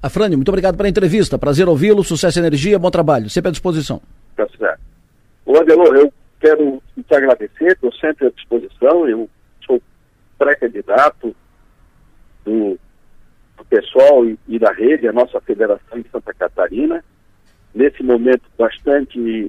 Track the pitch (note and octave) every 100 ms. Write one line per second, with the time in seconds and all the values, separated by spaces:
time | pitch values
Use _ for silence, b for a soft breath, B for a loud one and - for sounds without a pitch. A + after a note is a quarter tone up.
0 | C#3 F#3+ G#3+ D3+ C3+ F#3+ F#3 F3 G3+ F3
1 | F3+ G#3 D3+ C3+ C#3+ C#3 F3+ D3 G#3 G#3
2 | F#3 E3 F3+ E3+ E3+ D3 E3 G3+ F3+ -
3 | D#3 C#3+ G#2+ - F3+ D#3+ F#3 D#3+ C#3 A#2+
4 | - - _ - G#2+ - G2+ D#2+ - _
5 | _ _ _ _ - C#3+ D#3+ D#3+ E3+ C3+
6 | D3 _ _ _ D#3 D#3 D3 C3+ - -
7 | - D3 C3+ A#2+ G#2 - E3 F#3 F#3 -
8 | D#3 D3+ B2+ - - A#2 - _ C3 F3
9 | D#3 A2 A2 _ _ _ - B2+ _ _
10 | _ _ _ _ C#3+ C#3+ A#2+ G#2 - G#2+
11 | D3 - A#2 - _ _ _ _ _ _
12 | _ _ _ _ - A2 G#2 F#2 _ _
13 | _ - - _ _ _ - A2+ - B2+
14 | C#3 C#3+ A#2 A2 - A2+ A2 F#2+ A2+ D#3
15 | A#2+ A2 B2 G2+ - G#2+ G#2+ G2+ _ A#2+
16 | A#2 A2+ - - F2+ - F2+ G2+ D3 E4+
17 | - _ _ _ _ _ _ G#2+ C#3 -
18 | B2+ A#2+ B2 B2 _ - A2+ - - C#3+
19 | C3+ B2 A#2 A2+